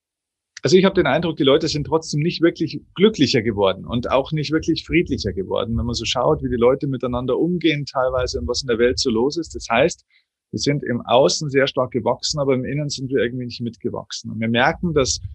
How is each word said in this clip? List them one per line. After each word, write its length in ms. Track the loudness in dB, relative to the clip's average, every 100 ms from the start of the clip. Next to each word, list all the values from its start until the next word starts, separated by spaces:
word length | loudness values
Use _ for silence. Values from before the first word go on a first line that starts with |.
| _ _ _ _ _ -6
also 140 | 2 4
ich 60 |
habe 120 | 4 2
den 100 | 2
Eindruck, 300 | 2 0 0
die 80 |
Leute 240 | 4 4 2
sind 180 | -4 -2
trotzdem 340 | -2 -2 -2
nicht 220 | -2 2
wirklich 380 | 0 0 -6 -6 -10 2
glücklicher 460 | 2 4 2 2
geworden 420 | 0 2 2 0
und 260 | -4 -6 0
auch 220 | 0 0
nicht 180 | -4 -2
wirklich 340 | -2 -2 -4
friedlicher 480 | 0 0 0 -2 -4
geworden, 440 | -4 -4 -2 -2 -2
wenn 80 |
man 100 | -2
so 100 | -4 -4
schaut, 360 | 0 0 0
wie 60 | 0
die 80 | 2
Leute 320 | 2 2 -2
miteinander 500 | -4 -4 -4 -2 0
umgehen 460 | 0 2 0 0
teilweise 560 | -2 -2 0 0 -2 -4
und 80 | -4
was 140 | -4
in 60 | -2
der 100 | 2
Welt 200 | 2 2
so 120 | 0
los 260 | 2 0 -2
ist. 180 | -8
Das 140 | -8 0
heißt, 340 | 2 2 0 _ _ _ _ _
wir 80 | -4
sind 240 | -2 -2
im 200 | -2 -4
Außen 480 | 2 4 4 2 0
sehr 180 | 2 2
stark 240 | 0 -2
gewachsen, 480 | 0 -2 -2 -2 -2
aber 140 | 0
im 100 | 0
Innen 240 | 0 -4 -4
sind 220 | -6 -2
wir 120 | 0
irgendwie 220 | 0 -2
nicht 160 | -8 -6
mitgewachsen. 720 | -8 -6 -6 -6 -10 -12 -8
Und 100 | -4
wir 80 | 0
merken, 440 | 2 2 2 0
dass, 280 | 2 0 -2 -8